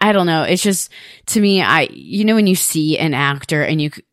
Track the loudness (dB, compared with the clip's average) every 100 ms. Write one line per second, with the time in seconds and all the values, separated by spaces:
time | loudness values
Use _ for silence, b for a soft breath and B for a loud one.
0 | 2 2 2 0 0 0 0 -2 -6 B
1 | B B -4 0 2 2 2 0 0 -6
2 | -8 -2 2 2 2 2 0 -2 0 0
3 | -2 -2 -2 -4 -4 -2 -2 -2 -4 -8
4 | -8